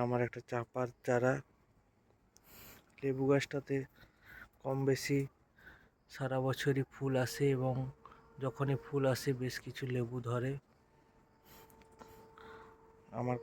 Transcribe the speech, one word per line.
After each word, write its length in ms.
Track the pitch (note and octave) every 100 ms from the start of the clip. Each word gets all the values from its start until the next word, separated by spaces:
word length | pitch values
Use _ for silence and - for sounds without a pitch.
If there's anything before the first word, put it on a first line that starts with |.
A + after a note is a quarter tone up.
আমার 200 | B2 B2
একটা 180 | A#2+ B2 -
চাঁপার 400 | B2 A#2 B2+ B2 -
চারা। 320 | - A#2+ B2+ C#3 - _ _ _ _ _ _ _ _ - - - - - _ -
লেবু 280 | C#3 C3 C3+
গাছটাতে 500 | C#3 - C#3+ - C#3 C3 - - _ - - - _
কম 200 | C3+ C3+
বেশি 360 | C3+ C3 - C#3+ C3+ _ _ _ - - _ _ -
সারা 260 | - C3 C3
বছরই 440 | C3 C3 C#3+ C3+ B2+
ফুল 220 | - C3+ C3
আসে 280 | B2+ - C#3+
এবং 240 | C3 C3 B2+ C3 - - - - -
যখনই 380 | C3 - C#3 C3+
ফুল 200 | - C#3 C3+
আসে 240 | B2 C#3+
বেশ 200 | B2+ B2+ -
কিছু 240 | C3 - B2+
লেবু 300 | B2+ A#2 B2
ধরে। 320 | A#2 A#2+ C3 C#3 _ _ _ _ _ _ _ _ - - - - - - A4+ A4+ - - - - - - - - -
আমার 240 | A2 B2 B2